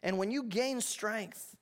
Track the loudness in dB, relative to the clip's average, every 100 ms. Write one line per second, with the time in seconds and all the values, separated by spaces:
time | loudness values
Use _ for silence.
0 | 0 2 2 0 0 2 2 2 0 -2
1 | -2 -2 -4 -8 -14 -16